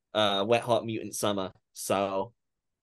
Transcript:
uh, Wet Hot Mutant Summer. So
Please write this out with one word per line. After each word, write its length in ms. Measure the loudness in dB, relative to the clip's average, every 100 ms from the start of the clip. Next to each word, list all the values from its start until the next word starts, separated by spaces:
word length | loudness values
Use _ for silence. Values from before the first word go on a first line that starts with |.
| _
uh, 300 | 0 2 2 2
Wet 160 | 2
Hot 220 | 4 2
Mutant 300 | 2 -6 -8
Summer. 380 | -2 -2 0 -4 -10 _
So 600 | -12 -2 0 2 -2 -6 -10 _ _ _ _